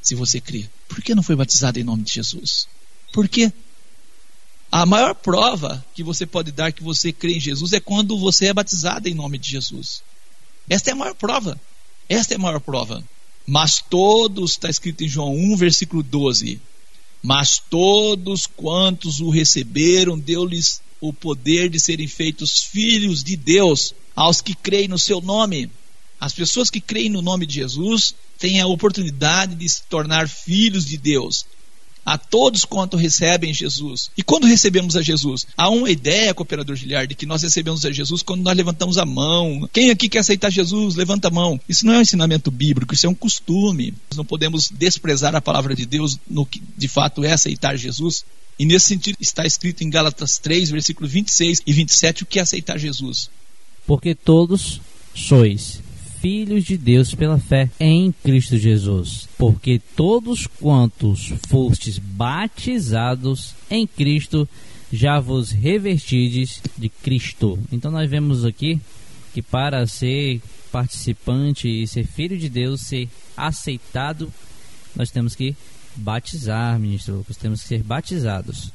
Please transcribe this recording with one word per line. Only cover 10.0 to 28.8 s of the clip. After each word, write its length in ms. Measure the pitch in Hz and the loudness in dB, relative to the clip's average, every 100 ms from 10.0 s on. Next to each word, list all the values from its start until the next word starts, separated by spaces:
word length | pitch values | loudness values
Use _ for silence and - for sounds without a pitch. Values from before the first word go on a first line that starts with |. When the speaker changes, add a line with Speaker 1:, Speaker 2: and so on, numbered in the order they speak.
| - - - - - - - | -14 -16 -16 -16 -16 -16 0
Speaker 1:
Esta 220 | 190 - | 0 0
é 40 | |
a 20 | 269 | -4
maior 180 | 269 | -6
prova. 480 | 370 214 262 208 143 - - - - - | -4 -2 -2 -4 -8 -12 -16 -16 -16 -2
Esta 240 | 214 226 | 0 0
é 40 | 226 | 0
a 20 | |
maior 200 | 185 156 | -2 -2
prova. 440 | - 131 117 113 - - - - - | -4 -4 -4 -8 -12 -14 -16 -14 0
Mas 380 | 143 160 - - | 2 4 0 0
todos, 720 | 180 190 220 220 196 175 - | 4 6 6 4 0 -2 -2
tá 100 | 170 | -4
escrito 360 | 156 175 160 | -4 -6 -4
em 40 | 160 | -4
João 280 | 143 143 139 | -2 -2 2
um, 200 | 185 208 | 2 4
versículo 460 | 175 160 170 165 | 4 4 0 -2
doze, 580 | 139 143 139 120 113 - - - - - - - | -2 0 2 0 -2 -8 -12 -16 -16 -16 -16 -10
"Mas 400 | - 135 143 - - | 0 2 2 0 0
todos 760 | 165 185 202 214 202 180 196 - | 2 4 4 4 0 -2 -4 -6
quantos 760 | - 156 175 190 180 170 143 | -6 -2 2 2 0 -4 -4
o 80 | 165 | 2
receberam, 880 | 160 160 - 120 135 160 185 185 160 | 4 4 2 0 2 6 6 4 0
deu-lhes 640 | 143 165 180 170 160 - - - | -2 -2 -2 0 -2 -2 -12 -8
o 140 | 156 | -8
poder 560 | 139 165 139 127 165 180 | -6 -6 -4 2 2 2
de 100 | 165 | 0
serem 280 | - 165 151 | 0 0 -4
feitos 560 | - 160 151 156 - | -4 -4 -2 -2 -2
filhos 600 | - 196 220 226 208 165 | -2 -2 2 2 2 0
de 120 | 139 180 | -2 -4
Deus, 580 | 139 180 190 143 - - - - | 4 6 6 4 0 -6 -12 0
aos 260 | 160 175 | 2 2
que 140 | - 185 | -2 -6
creem 320 | - 196 202 | 0 0 0
no 100 | 180 | 0
seu 240 | - 190 | 0 0
nome." 480 | 180 208 214 165 123 - - - - - | 0 2 2 0 -6 -10 -16 -16 -14 -8
As 140 | 143 | -8
pessoas 380 | - 165 - 247 | -4 -2 0 0
que 100 | 226 | -2
creem 280 | - 220 226 | -6 -2 0
no 120 | 202 | 0
nome 240 | 175 185 170 | 0 -2 -2
de 80 | |
Jesus 600 | 143 131 131 185 226 - - - - | -4 -4 -4 0 2 0 -2 -14 -4
têm 200 | 180 190 | 0 2
a 60 | 185 | 2
oportunidade 880 | 180 | 4